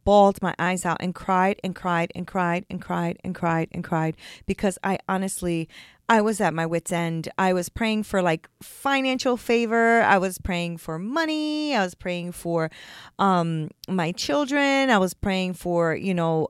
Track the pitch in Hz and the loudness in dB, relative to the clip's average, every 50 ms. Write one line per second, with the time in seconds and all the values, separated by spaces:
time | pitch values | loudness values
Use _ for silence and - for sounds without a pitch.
0 | - 196 202 202 202 202 196 - 185 175 - - 170 180 185 180 - 175 160 - | 2 6 8 8 8 8 6 2 -2 -4 -2 0 0 0 0 0 -2 -2 -2 -2
1 | 185 185 170 - - - 190 185 185 196 - - - 190 175 - - 180 175 165 | -4 -6 -6 -6 -2 0 2 2 2 2 0 -2 -6 -8 -8 -6 -2 0 0 0
2 | 170 - - 180 175 - - 190 180 170 170 180 - - 185 180 - - 175 175 | 0 -2 -4 -8 -10 -6 -2 -2 0 0 0 -2 -4 -6 -10 -10 -6 -4 -4 -2
3 | 175 170 - - - 185 175 - 175 170 165 165 160 - - 147 143 - 175 160 | -2 -2 -4 -6 -8 -10 -6 -4 -2 0 0 0 -2 -4 -6 -8 -6 -4 -2 -2
4 | 160 160 160 - - - - - - - 190 - - 196 180 - - 190 190 - | 0 -2 -4 -6 -12 -20 -20 -10 -8 -8 -4 -2 -2 -2 -2 -2 -4 -4 -4 -4
5 | - - 190 190 190 196 - - 180 175 170 165 160 - - - - - - _ | -4 -4 -4 -2 -2 -4 -6 -4 -4 -2 -2 -2 -4 -6 -12 -20 -20 -20 -20 _
6 | _ - 233 220 208 220 214 202 202 165 156 165 165 165 170 165 - - 180 170 | _ 2 2 4 4 2 2 0 0 0 0 0 -2 -2 -2 -4 -4 -2 -2 -2
7 | 170 165 165 160 151 - - - 190 185 185 180 175 - - - 233 220 220 214 | -2 -2 -4 -4 -6 -6 -2 0 2 2 2 0 -2 -4 -4 -4 -2 -2 0 -2
8 | 208 - - 190 180 175 160 165 - - _ - - - - - - 277 277 269 | -2 -2 0 0 2 2 0 0 -4 -10 _ -20 -20 -20 -12 -6 -2 0 0 2
9 | 262 262 262 254 - 262 247 220 - - 233 233 233 214 226 233 226 226 233 233 | 2 0 -2 0 0 0 -2 -2 0 0 0 2 2 2 2 4 4 4 6 4
10 | - - 202 190 185 190 185 - - - 180 175 170 170 170 165 - - 160 160 | 6 4 4 4 2 0 -4 -6 -6 -4 -4 -4 -4 -4 -6 -8 -8 -8 -8 -6
11 | 190 226 277 330 320 311 311 302 302 302 302 302 302 294 269 214 190 180 - - | -6 -4 -2 -2 -2 -2 -2 -2 -4 -4 -4 -4 -4 -2 0 0 0 -2 -4 -8
12 | - 185 180 175 175 175 - - - 170 170 165 160 160 - - - - - - | -8 -6 -6 -6 -6 -8 -10 -8 -6 -4 -2 -2 -2 -4 -6 -12 -20 -20 -20 -20
13 | - - - - 196 196 185 175 165 165 160 156 156 - - _ - - 190 185 | -20 -10 -4 0 2 4 4 4 2 0 0 -2 -4 -6 -10 _ -6 -4 -2 0
14 | 160 165 180 - - - 285 294 294 254 285 285 277 277 277 269 269 262 226 196 | 0 -2 -2 -4 -2 0 0 0 0 0 0 2 2 2 2 2 4 4 4 4
15 | 185 175 - - - 202 190 185 185 185 180 - - 175 175 170 170 160 160 - | 4 2 -2 -4 -4 -2 -2 0 -2 -4 -4 -6 -4 -2 0 2 2 2 0 0
16 | - 196 185 170 165 165 160 160 151 - | -2 -2 0 0 2 2 2 0 0 -2